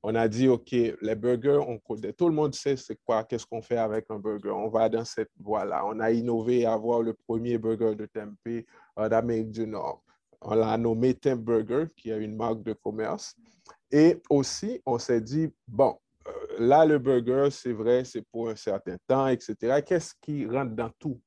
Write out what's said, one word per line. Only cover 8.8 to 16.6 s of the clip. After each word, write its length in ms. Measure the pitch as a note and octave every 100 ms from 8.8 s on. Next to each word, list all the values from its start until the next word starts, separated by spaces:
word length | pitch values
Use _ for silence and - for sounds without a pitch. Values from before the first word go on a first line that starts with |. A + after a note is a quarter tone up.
| _ -
euh, 100 | G#2+
d'Amérique 400 | A2 A#2 A2+ A2+
du 160 | A2 A2
Nord. 360 | G#2 - - _ _ _ _
On 140 | -
l'a 240 | A2 A2 A2+
nommé 340 | A#2 A2+ B2+
Temp 240 | B2 C#3+ B2
Burger, 480 | A2 A2+ G#2+ B2+ D#3+
qui 140 | _ A2+
est 100 | A2
une 160 | G#2+
marque 280 | A2 A2+ A2+
de 100 | A2
commerce. 640 | G#2 - G#2+ A2 G#2 - - _ _ - - _
Et 300 | D3 D#3+ - -
aussi, 500 | C#3+ C3 - G3+ B3 -
on 120 | A#2
s'est 220 | - A#2+
dit, « 320 | A2 D3 D#3+ _ -
Bon, 300 | G#2+ C#3 - _ _ -
euh, 60 | - -
là, 280 | F#2+